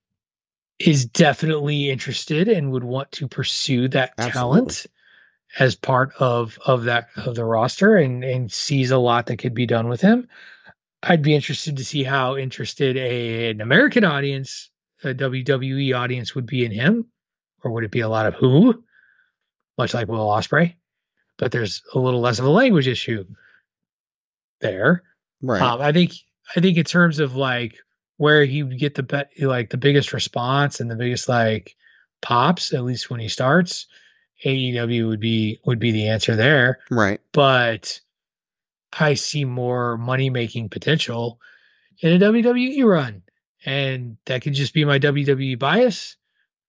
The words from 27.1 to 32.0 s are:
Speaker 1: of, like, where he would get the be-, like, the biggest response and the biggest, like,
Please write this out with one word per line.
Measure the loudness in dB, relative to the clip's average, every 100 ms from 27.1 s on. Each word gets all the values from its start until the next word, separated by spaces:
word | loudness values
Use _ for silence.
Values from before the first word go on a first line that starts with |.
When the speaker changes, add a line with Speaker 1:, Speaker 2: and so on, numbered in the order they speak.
| 2
Speaker 1:
of, | -2 -2
like, | -2 -2 -6 -10 _ _ _ 0
where | 4 6 6
he | 2
would | -4 -4
get | -4
the | -4
be-, | -4 -6 -6 -4 -2
like, | 0 -2
the | 0
biggest | 2 2 2
response | -4 -6 -4 -2 0 0 -2
and | -8
the | -4
biggest, | -4 -2 0
like, | 2 2 0 -6 _ _ _